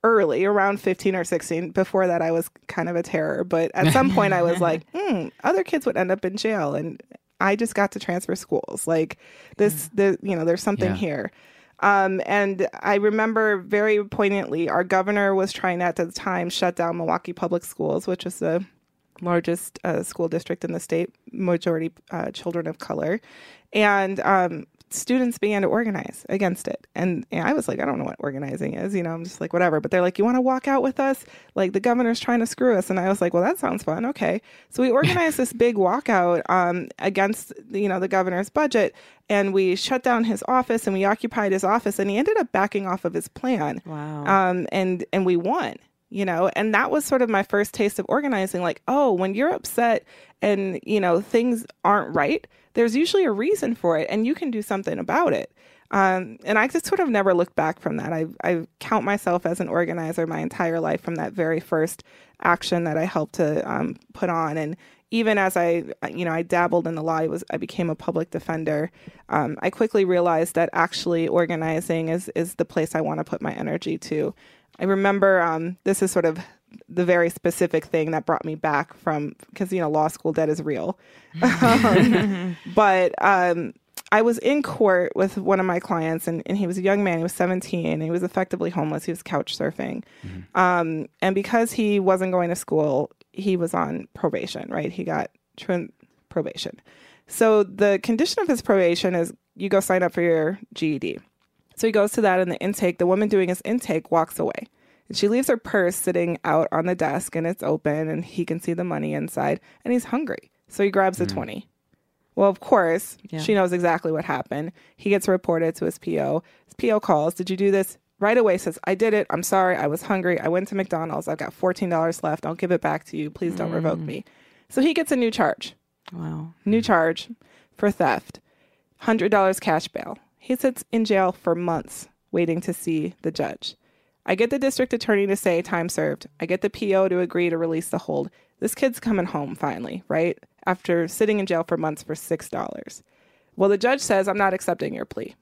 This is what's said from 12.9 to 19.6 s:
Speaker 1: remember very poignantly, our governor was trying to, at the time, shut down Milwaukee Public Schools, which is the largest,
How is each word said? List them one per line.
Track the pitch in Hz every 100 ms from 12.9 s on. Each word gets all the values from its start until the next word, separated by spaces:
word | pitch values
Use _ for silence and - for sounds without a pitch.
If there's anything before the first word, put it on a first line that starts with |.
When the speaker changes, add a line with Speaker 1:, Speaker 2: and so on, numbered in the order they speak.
| 202
Speaker 1:
remember | 208 214 220 220 220 202
very | 180 208 214 208
poignantly, | 202 - 202 196 - 156 170
our | 175
governor | 180 190 190 208 202
was | 190 190
trying | - 185 175
to, | 180
at | 165
the | 170
time, | - - 180 175
shut | - 180 175
down | 170 170
Milwaukee | 165 170 -
Public | 175 170 175
Schools, | - - 156 147 185
which | 180 180
is | -
the | 165 170 190 _ _ _ _ -
largest, | 175 175 170 170